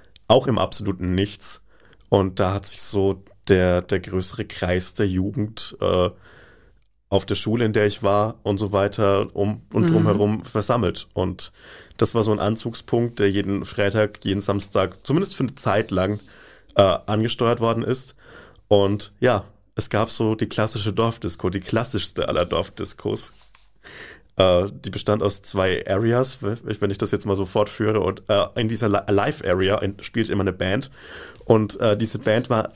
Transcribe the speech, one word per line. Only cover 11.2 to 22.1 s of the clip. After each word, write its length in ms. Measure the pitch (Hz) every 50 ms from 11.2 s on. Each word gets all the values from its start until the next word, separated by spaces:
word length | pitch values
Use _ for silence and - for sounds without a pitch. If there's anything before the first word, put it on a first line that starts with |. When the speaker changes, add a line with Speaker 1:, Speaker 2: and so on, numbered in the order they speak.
| 92 92 90 - - - - - - - - - - - - -
Speaker 1:
das 180 | 113 - -
war 80 | 117 107
so 80 | 110
ein 80 | 107 -
Anzugspunkt, 800 | - 104 110 110 - 120 113 - - - - 117 120 120 120 -
der 100 | 104 101
jeden 360 | 95 101 87 92 98 98 -
Freitag, 600 | - - - 101 101 101 110 107 104 - - -
jeden 160 | 104 98 101
Samstag, 640 | 98 - 101 101 98 - - 101 95 92 - - -
zumindest 300 | - 101 110 98 - -
für 80 | - 135
eine 100 | 113 -
Zeit 380 | - - 123 98 107 113 -
lang, 280 | 98 90 92 98 104 104 - - - - - - - - _ - -
äh, 60 | - 98 95 87 - -
angesteuert 540 | - 107 107 110 117 - - 123 117 120 117
worden 240 | 113 113 117 117 -
ist. 320 | 104 127 135 - - - - - - - - - - - - - -
Und 460 | 104 101 98 98 104 104 - - - -
ja, 240 | 117 127 117 98 90 - - _ _ _ _
es 160 | - - -
gab 180 | - 104 113 -
so 240 | - - 117 107 110
die 160 | 107 107 101
klassische 420 | - - 107 107 - 110 101 107
Dorfdisco, 600 | 101 92 113 113 110 - - 95 - - - 92
die 80 | 92 98
klassischste 680 | 92 - - - 131 135 - 104 - -